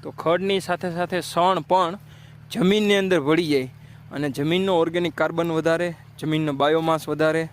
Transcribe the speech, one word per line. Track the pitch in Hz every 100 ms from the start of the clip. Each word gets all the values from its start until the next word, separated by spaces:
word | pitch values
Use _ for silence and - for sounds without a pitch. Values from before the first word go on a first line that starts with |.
તો | 151
ખડની | - 160 180 190 196
સાથે | 170 175 185
સાથે | 170 175 185
શણ | 147 - 180 185
પણ | 147 185 175 196 - - - - -
જમીનની | - 180 214 208 202
અંદર | 190 180
ભળી | 139 160 170
જાય | 143 131 - - - -
અને | - 147
જમીનનો | 135 147 180 190 180
ઓર્ગેનિક | 165 170 175
કાર્બન | - 156 165 170
વધારે, | 160 160 165 175 160 - -
જમીનનો | 160 156 156
બાયોમાસ | 139 143 160 160 160 151
વધારે | 151 156 160 160